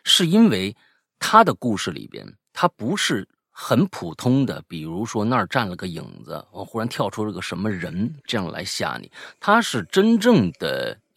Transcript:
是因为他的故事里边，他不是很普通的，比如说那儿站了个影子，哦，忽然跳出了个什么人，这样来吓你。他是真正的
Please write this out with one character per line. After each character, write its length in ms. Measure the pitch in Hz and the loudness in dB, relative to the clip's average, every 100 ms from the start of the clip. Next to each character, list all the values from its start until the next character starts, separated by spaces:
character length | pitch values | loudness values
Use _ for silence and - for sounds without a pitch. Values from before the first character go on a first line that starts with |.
是 240 | - - 170 | 2 2 4
因 220 | 208 220 | 6 6
为 260 | 98 98 - _ _ _ - | 4 -2 -6 _ _ _ -10
他 240 | - 214 | 4 6
的 100 | 226 | 6
故 220 | - 123 98 | 4 -2 -2
事 140 | - | -4
里 180 | 67 52 | -8 -10
边， 180 | 55 50 - _ | -16 -18 -20 _
他 140 | - 175 | -2 -2
不 280 | - - 202 | -2 -4 -2
是 320 | - 117 92 _ _ | -2 -4 -6 _ _
很 360 | - - 123 190 | -10 -2 0 0
普 260 | - - | -2 -10
通 320 | - 123 135 127 | -4 0 2 0
的， 180 | 80 - | -4 -10
比 140 | 85 | -12
如 240 | 78 85 113 | -8 -6 -4
说 200 | 110 107 | -2 0
那 100 | 127 | -2
儿 120 | - | -2
站 200 | 135 101 | -2 -4
了 80 | 90 | -6
个 120 | 95 | -10
影 160 | 80 62 50 | -10 -12 -16
子， 100 | - 80 - | -14 -14 -14
哦， 120 | 95 | -16
忽 140 | 92 113 | -10 -6
然 100 | 117 | -4
跳 220 | - 104 | -4 -4
出 160 | - 107 | -4 -6
了 60 | |
个 80 | 92 | -8
什 160 | - 87 | -8 -6
么 120 | 107 | -4
人， 420 | 95 80 87 107 139 - | -4 -6 -4 -6 -6 -6
这 120 | 113 | -6
样 100 | 85 | -4
来 120 | 78 | -8
吓 360 | - - 82 60 | -10 -6 -6 -8
你。 100 | 50 - - - | -14 -20 -20 -4
他 220 | - 226 | 4 4
是 220 | 214 117 85 | 4 -4 -2
真 280 | 190 220 233 | 2 4 4
正 320 | 233 196 90 | 6 4 4
的 440 | - 76 65 62 - _ | -2 -4 -4 -6 -8 _